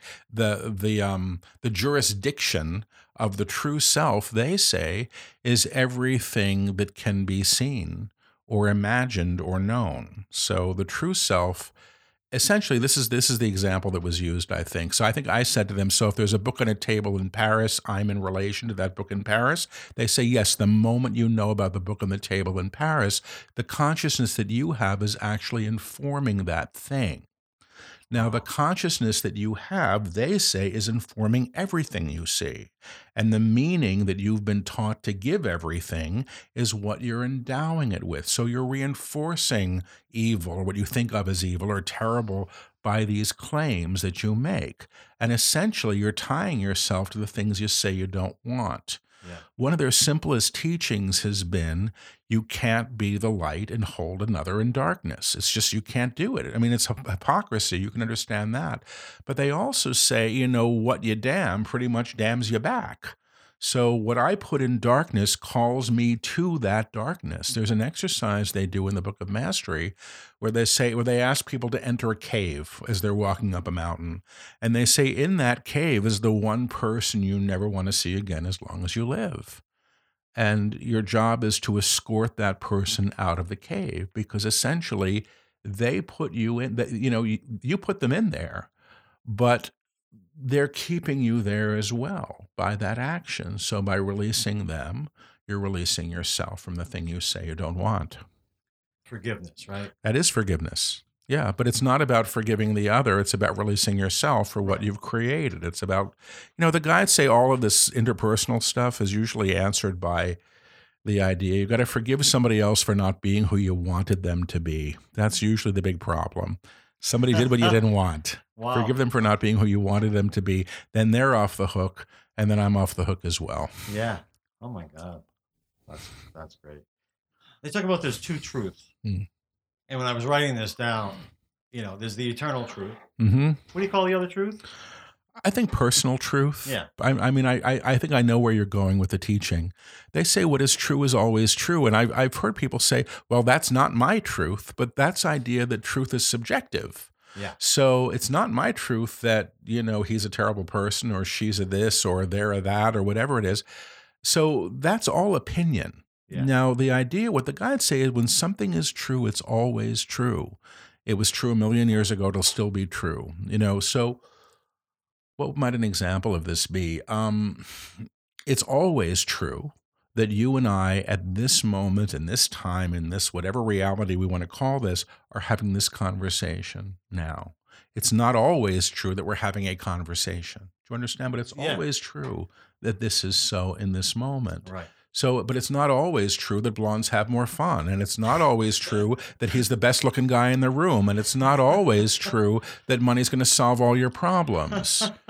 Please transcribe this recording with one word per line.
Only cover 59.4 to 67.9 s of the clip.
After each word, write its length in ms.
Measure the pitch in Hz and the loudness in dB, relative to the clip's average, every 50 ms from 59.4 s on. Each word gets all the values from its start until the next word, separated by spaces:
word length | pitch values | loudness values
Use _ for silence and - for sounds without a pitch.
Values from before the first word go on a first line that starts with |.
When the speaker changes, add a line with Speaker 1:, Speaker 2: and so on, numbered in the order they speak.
| 139 143 | 0 0
Speaker 1:
also 400 | 143 165 214 269 254 - - 135 | 0 -2 -2 -2 -2 -2 -2 0
say, 360 | 123 - - - 123 117 110 113 | 2 2 2 4 4 2 2 2
"You 200 | 107 131 127 127 | 2 0 2 2
know, 200 | 123 120 117 117 | 4 4 4 4
what 360 | 120 113 110 120 123 - 101 | 2 2 2 0 0 0 0
you 100 | 113 107 | -2 -2
damn 500 | 110 110 131 151 196 180 110 87 104 107 | 0 0 0 0 0 0 0 0 -2 -2
pretty 240 | - - 123 123 123 | -4 -4 -2 -2 0
much 300 | 120 117 120 - - 107 | 0 -2 -2 -4 -4 -2
damns 320 | 107 110 117 123 120 104 | 0 0 0 0 0 0
you 80 | 113 110 | -2 0
back." 580 | 113 180 254 - - - - - - - - - _ _ _ _ _ _ _ _ - | 0 0 -2 -2 -4 -6 -10 -14 -16 -16 -18 -18 _ _ _ _ _ _ _ _ -6
So 300 | - - 127 120 120 120 | -2 0 2 4 4 2
what 240 | 117 107 110 120 123 | 2 0 0 2 4
I 160 | 123 160 202 | 4 4 2
put 260 | 202 - - - 139 | 0 -2 -2 0 0
in 200 | 131 123 123 110 | 2 2 2 2
darkness 560 | 101 120 120 139 - - - 104 101 104 - | 4 4 4 4 4 2 2 2 2 2 0
calls 560 | - - - - 123 120 120 123 131 123 117 | -2 -4 -4 0 0 2 2 0 0 0 0
me 240 | 117 117 120 120 117 | 2 2 4 2 2
to 420 | 110 - - - - 170 185 170 151 | 0 -2 -4 -2 0 0 0 0 0
that 320 | 117 98 101 110 110 - | 0 0 0 0 0 -2
darkness. 640 | - 110 110 143 175 - - - 82 85 82 - - | -6 -6 -6 -6 -6 -6 -8 -8 -8 -6 -6 -4 -2
There's 160 | 117 110 104 | 0 0 2
an 100 | 117 107 | 2 2
exercise 760 | 110 143 | 0 0